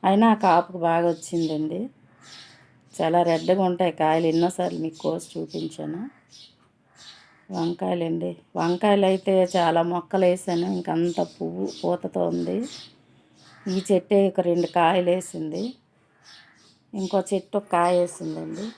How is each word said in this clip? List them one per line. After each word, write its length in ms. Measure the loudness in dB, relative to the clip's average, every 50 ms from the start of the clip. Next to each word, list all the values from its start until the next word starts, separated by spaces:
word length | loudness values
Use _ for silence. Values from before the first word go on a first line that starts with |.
| 4
అయినా 260 | 4 4 6 6 6
ఆ 20 | 6
కాపుకు 440 | 4 4 4 4 4 2 0 -6 -2
బాగా 320 | 0 2 2 2 2 2
వచ్చిందండి. 800 | 0 -2 -6 -6 -4 -2 -2 0 -2 -2 -4 -4 -4 -6 -8 -8 -10 _ _ _ _ _ -20 -20 -20 -20 -20 -20 -20 -20 -20 _ _ _ _ _ -6 -2
చాలా 220 | -2 2 4 4 4
రెడ్గా 400 | 4 2 0 2 2 2 2 2
ఉంటాయి 280 | 0 2 2 0 -2
కాయలు, 360 | 0 2 2 2 2 4 2 2
ఎన్నోసార్లు 520 | 2 4 2 2 0 -2 -4 -4 -4 -6
మీకు 180 | -8 -8 -8 -6
కోసి 420 | -4 -4 -4 -4 -8 -10 -10 -10
చూపించాను. 720 | -10 -8 -8 -8 -8 -8 -10 -10 -10 -10 -8 -10 -10 -12 _ _ _ _ -20 -20 -20 -20 _ _ _ _ _ _ _ _ _ -20 -20 -20 -20 -20 -20 _ _ _ _ _
వంకాయలండి, 880 | -6 -4 -4 -4 -4 -4 -4 -4 -2 -2 -2 -4 -4 -4 -4 -6 -8 -10 _ _ _
వంకాయలు 500 | -2 -2 0 -2 0 2 2 4 4 4
అయితే 420 | 4 2 2 0 2 4 4 2 2 2
చాలా 260 | 2 2 4 4 2
మొక్కలు 440 | 2 0 -2 -4 -4 -2 0 2 4
వేసాను, 400 | 4 2 2 -2 -4 -2 -2 -2
ఇంకంత 540 | -2 -2 -4 -4 -2 -2 0 0 0 0 -2
పువ్వు 500 | -4 -4 -4 -8 -8 -8 -6 -6 -6 -6 -6 -4 -2
పూతతో 440 | -2 -2 -2 -4 -6 -2 -2 -2 0
ఉంది. 300 | -2 -2 -4 -2 -4 -4 -4 -8 -12 -16 -20 -20 _ _ _ _ _ _ _ _ _ _ _ -20 -20 -14 -8 -4
ఈ 100 | -4 -4 0 2
చెట్టే 360 | 0 0 2 2 2 4 4 4
ఒక 120 | 2 0
రెండు 280 | 0 0 2 0 0 0
కాయలు 420 | 2 2 2 4 4 2 2 2
వేసింది, 680 | 0 0 -2 -8 -10 -10 -8 -8 -6 -6 -6 -8 -8 _ _ _ _ _ _ _ _ _ _ -20 -20 -20 -20 _ _ _ _ _ _ _ _ _ -8
ఇంకో 300 | -8 -6 -2 -2 -2 0 0 -2
చెట్టు 240 | -4 -4 _ -6 -6
ఒక 100 | -4 0
కాయ 280 | 0 2 2 4 4 2
వేసిందండి. 680 | 2 0 -4 -10 -10 -10 -8 -8 -10 -10 -10 -10 -10 -12 -12